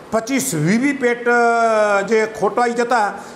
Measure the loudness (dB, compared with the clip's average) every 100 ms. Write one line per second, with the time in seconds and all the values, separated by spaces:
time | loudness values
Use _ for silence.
0 | -6 -4 -2 -2 -2 -2 2 2 0 0
1 | -2 0 0 2 2 2 2 2 2 0
2 | 2 0 0 -2 -2 0 0 0 0 0
3 | 0 -4 -14